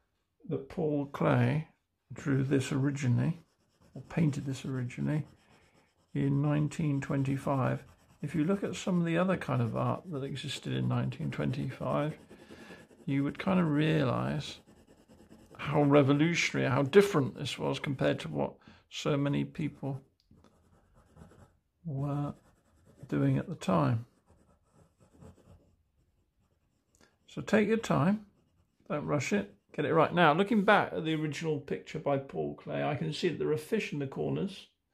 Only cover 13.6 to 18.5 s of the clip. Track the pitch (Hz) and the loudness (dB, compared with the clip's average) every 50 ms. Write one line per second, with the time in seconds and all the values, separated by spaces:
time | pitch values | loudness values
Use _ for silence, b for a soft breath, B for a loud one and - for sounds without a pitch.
13.6 | 170 156 143 147 156 160 160 151 139 120 120 120 123 139 143 147 - - - - | 4 4 2 2 2 4 2 2 2 2 0 0 -2 -2 -2 -4 -6 -8 -12 -16
14.6 | - _ - - - - - - _ - - - - - - - - - - - | -18 _ -20 -20 -20 -20 -20 -20 _ -20 -20 -20 -20 -20 -20 -20 -20 -20 -16 -10
15.6 | - 143 147 156 147 139 143 147 135 135 143 143 156 170 170 - - - - 139 | -6 0 2 4 6 6 8 6 6 6 6 4 4 2 2 2 0 0 0 0
16.6 | 131 135 131 139 139 127 - 202 - - - 151 131 - - - 127 120 - - | 0 2 2 2 2 6 6 6 6 6 6 2 2 0 -2 -6 -8 -8 -6 -4
17.6 | 156 143 139 135 - 147 131 - 147 143 135 - - 160 151 143 139 131 | -2 -2 -2 -2 -4 -6 -2 0 0 0 0 0 -4 -6 -4 -4 -4 -4